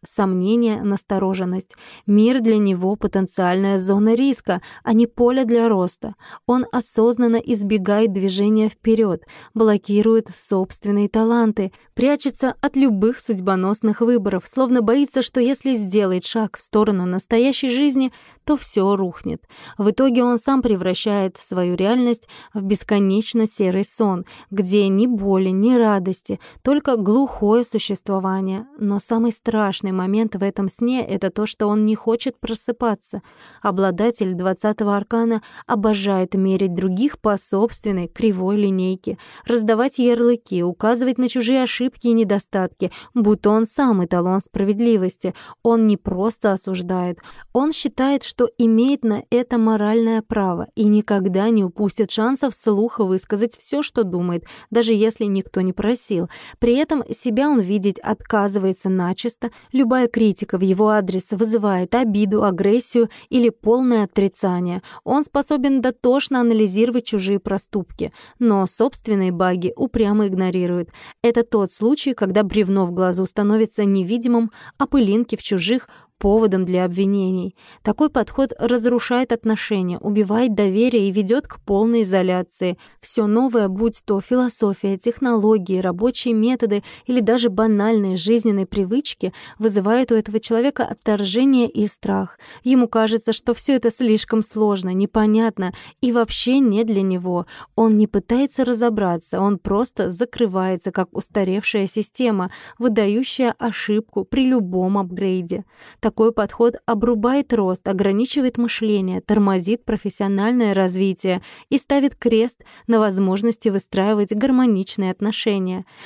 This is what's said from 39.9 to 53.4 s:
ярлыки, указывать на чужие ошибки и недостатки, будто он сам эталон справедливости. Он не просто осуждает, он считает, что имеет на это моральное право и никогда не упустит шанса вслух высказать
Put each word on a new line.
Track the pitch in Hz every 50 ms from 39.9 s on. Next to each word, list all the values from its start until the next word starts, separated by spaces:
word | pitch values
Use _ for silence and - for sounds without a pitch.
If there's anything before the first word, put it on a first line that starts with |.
| - -
ярлыки, | 247 240 240 233 240 240 247 233 _ - 190 180 175
указывать | 175 175 - - 214 240 233 254 254 247
на | 254 254 240
чужие | - 254 226 226 262 262 254
ошибки | 233 - - 247 262 - - - 240
и | 233
недостатки, | 226 226 190 202 196 - - - 196 185 175 _ - 196 180 - - - - -
будто | 247 214 208 214 - - 208
он | 214 220 226
сам | 220 - - 277 254 220 190 180
эталон | 165 180 175 170 185 185 196 185
справедливости. | - - - 196 196 208 202 233 240 226 202 185 185 - - - 185 - - - - - _ -
Он | 233 233 233 220
не | 220 208
просто | - - 202 180 180 196 233 220 - - 208 190
осуждает, | 190 - 196 190 180 175 175 185 185 180 180 175 - - - - - - - -
он | 247 277 311 302
считает, | - - 277 - - 262 269 277 269 -
что | - - - 247 233 - -
имеет | 240 226 226 220 240 269 285 277 -
на | 220 208 208 - -
это | - 240 254 247 247 233
моральное | 220 220 220 208 208 208 220 233 226 226 226 220 214
право | - 226 214 196 185 175 175 170 - -
и | - 220
никогда | 214 208 214 208 - 208 196 185 196 180 190 202 226
не | 233 214 196
упустит | 180 - - 208 196 - - 214 -
шанса | - - 220 240 277 - - 262
вслух | - - - 220 208 196 214 233 - -
высказать | 214 185 185 185 - - 214 202